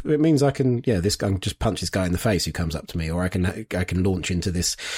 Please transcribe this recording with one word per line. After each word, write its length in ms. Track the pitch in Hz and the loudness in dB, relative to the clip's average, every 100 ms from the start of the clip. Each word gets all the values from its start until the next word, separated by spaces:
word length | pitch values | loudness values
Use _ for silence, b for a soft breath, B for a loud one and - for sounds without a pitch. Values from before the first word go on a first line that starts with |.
| - | 0
It 140 | 151 | 2
means 240 | 156 147 | 4 6
I 80 | 139 | 4
can, 300 | 135 131 120 127 | 2 2 2 2
yeah, 140 | 101 | 2
this 160 | 90 - | 2 0
guy, 120 | 101 | 0
I 40 | |
can 80 | 95 | 0
just 200 | 101 - | -2 -2
punch 220 | 113 90 | -2 0
this 80 | 92 | -2
guy 160 | 101 90 | -2 0
in 60 | |
the 60 | 90 | 0
face 280 | 113 92 82 | 2 0 0
who 60 | |
comes 240 | 78 85 80 | -2 -2 -4
up 100 | - | -6
to 100 | 85 | -6
me, 120 | 80 | -2
or 140 | 85 | -2
I 60 | 92 | 0
can, 160 | 92 90 | 0 0
I 380 | 95 110 90 | -2 -4 -4
can 200 | 90 90 | -2 0
launch 260 | 95 92 - | 2 0 -2
into 220 | 87 95 | -2 -2
this 240 | 85 85 - B | 0 -2 -4 B